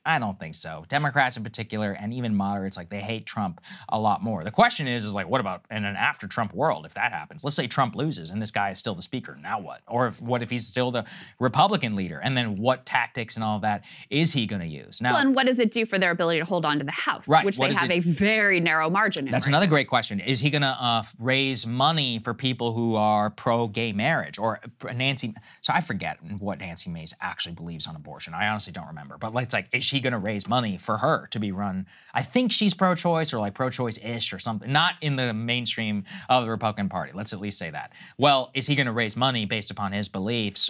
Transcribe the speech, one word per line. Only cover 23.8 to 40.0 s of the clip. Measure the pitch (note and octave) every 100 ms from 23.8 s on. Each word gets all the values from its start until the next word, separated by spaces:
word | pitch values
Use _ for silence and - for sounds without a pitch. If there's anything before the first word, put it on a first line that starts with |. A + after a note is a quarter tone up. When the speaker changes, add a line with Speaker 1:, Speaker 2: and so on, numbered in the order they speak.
| A#2
Speaker 1:
marriage | G2+ C3 D3 D2+ G2
or, | A2 G#2 B2+ - -
uh, |
Nancy? | A#2+ C3+ C3 A#2+ - - -
So | -
I | D#3
forget | E3 G2 D#2+ - E2 G2+
what | G2+ F2+
Nancy | F#2 E2 F#2
Mace | E2 D#2+ -
actually | F#2 - -
believes | E2+ E2+ D#2+ -
on | D#2+
abortion. | D2 C2+ E2
I | E2 G#2
honestly | G#2+ F#2+
don't | F2 D2+
remember. | D#2 D2 -
But, | A2
like, | A#2+ A#2+
it's |
like, | A#2 -
is | C3
she | - C3+
gonna | B2 A#2+
raise | G2+ G#2 F#2+
money | B2 A2+ F2
for | - G#2+
her | C3 G#2+ C2+
to | G#2+
be | G#2
run? | F#2 G2+ F#2 F#2+ - -
I | B2
think | - B3+ B3
she's | - G#3
pro-choice | - F#3 F3 F3 D#3+ D#3
or, | A#2
like, | G2+
pro-choice-ish | - B2+ B2 A#2+ - A2+ A#2 -
or | F#2+
something. | B2 G#2+ A#2
Not | D3 E3+ -
in | D3+ C3+
the | B2
mainstream | A2 A#2 B2 A#2 - G#2+ G#2 - F#3+ -
of | B2+ A2+
the |
Republican | A2 A2 G#2 G2
Party. | F#2 C#2
Let's | E2+ G#2+
at | F#2+
least | G2+ -
say | E2+
that. | D2 A1 - - -
Well, | C#3+ C3+ B2
is | C3+ B2+
he | D3
gonna | B2+
raise | A2+ A2 B2
money | C3 A#2+ G2+
based | A2 -
upon | G#2 G2
his | G2+